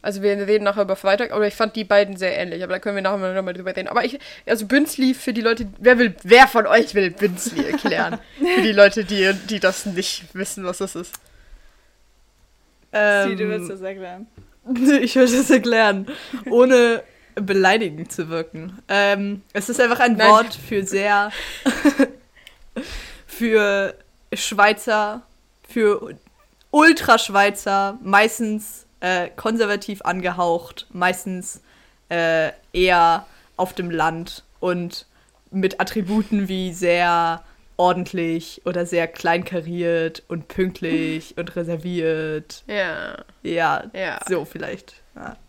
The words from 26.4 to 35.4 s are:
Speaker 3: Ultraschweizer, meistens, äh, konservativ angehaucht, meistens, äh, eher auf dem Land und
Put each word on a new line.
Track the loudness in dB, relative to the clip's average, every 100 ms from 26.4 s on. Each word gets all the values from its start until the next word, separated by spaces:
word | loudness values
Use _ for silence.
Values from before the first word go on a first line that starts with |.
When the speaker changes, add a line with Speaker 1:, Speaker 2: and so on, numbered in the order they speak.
| _ _ _
Speaker 3:
Ultraschweizer, | 4 6 4 4 4 4 2 2 0 -2 -2 -2 -6
meistens, | 2 2 2 0 -6 -6 -10 -20 _ _
äh, | -2 -2 -4 -6
konservativ | -4 0 0 -2 -6 -8
angehaucht, | -6 -4 -4 -2 0 -2 -6 -20 -16
meistens, | -2 -2 -2 -8 -10 -12 -16 _ _ _ _ _
äh, | -2 0 0 -2 -6 _
eher | 0 2 6 4 2 -4 _ _ -6
auf | -6
dem | -4 -6
Land | -2 -2 -2 -12 -16 _ _
und | -4 -4 -6 -12 -20 _ _ _